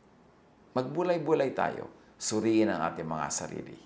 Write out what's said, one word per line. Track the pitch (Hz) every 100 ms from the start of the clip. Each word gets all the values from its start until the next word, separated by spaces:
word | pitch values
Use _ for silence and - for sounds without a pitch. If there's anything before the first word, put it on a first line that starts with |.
| - - - - - - -
Magbulay-bulay | 127 131 147 180 175 147 151 135
tayo. | - 82 - - - - -
Suriin | - 107 110 110 104
ang | 90
ating | 80 82 80
mga | 80 71
sarili. | - 80 80 - -